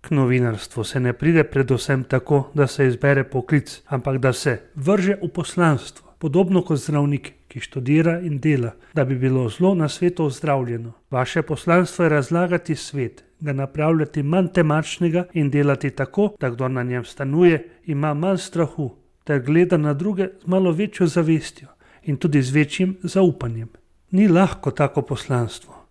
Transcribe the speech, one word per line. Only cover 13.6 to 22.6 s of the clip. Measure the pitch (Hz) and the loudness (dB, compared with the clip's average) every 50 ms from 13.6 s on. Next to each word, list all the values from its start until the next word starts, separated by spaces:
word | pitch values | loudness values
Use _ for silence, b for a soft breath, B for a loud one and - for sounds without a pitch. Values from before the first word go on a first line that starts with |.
| 135 131 - 151 151 160 165 160 151 151 - 151 139 | -6 -6 -4 -2 0 2 2 2 0 -2 -4 -4 -2
manj | 143 170 196 185 | 0 2 2 0
temačnega | 180 - - 170 151 147 156 151 - - - 175 165 160 175 175 175 - | 2 2 2 2 2 2 0 -2 -4 -4 -2 -2 0 0 0 -4 -2 -2
in | 156 151 143 | -2 0 2
delati | 131 143 143 143 139 135 - 139 | 2 2 2 2 0 0 -2 -6
tako, | - - 135 - - 196 208 202 208 - | -4 -4 -6 -4 0 0 0 0 -2 -4
da | 143 127 | -6 -6
kdor | 120 113 131 127 | -4 -4 -4 -4
na | 127 127 123 | -2 -4 -4
njem | 123 123 123 117 | -4 -4 -6 -8
stanuje, | - - - 139 135 143 165 180 175 165 151 B B B B B | -10 -10 -8 -6 -2 2 6 6 6 6 4 B B B B B
ima | - 151 139 151 151 147 | -6 -4 -2 -2 -2 -2
manj | 147 170 190 196 | -2 0 0 -2
strahu | 175 - - - 165 165 - - - 147 120 - _ _ _ _ _ _ | -2 -4 -6 -2 -2 -2 -2 -2 -6 -8 -8 -8 _ _ _ _ _ _
ter | - 147 139 | -2 -2 -2
gleda | 120 131 151 165 180 175 180 | 0 2 4 4 4 4 2
na | 156 151 151 143 | 0 2 0 -2
druge | 139 180 208 202 180 190 185 - - - | -2 -2 -4 -2 -2 -4 -6 -6 -10 -4
z | |
malo | 170 185 190 190 180 | 0 0 2 2 2
večjo | 160 160 208 214 - - 185 | 0 0 -2 -4 0 0 0
zavestjo | 165 - 175 160 156 160 156 - - - - 139 - _ b b b b b b | 0 2 0 2 2 0 0 -2 -8 -16 -18 -20 -20 _ b b b b b b
in | - 143 | -4 -4
tudi | 131 - 165 147 143 | 0 0 2 2 2
z | 131 127 | 0 2
večjim | 135 151 | 0 0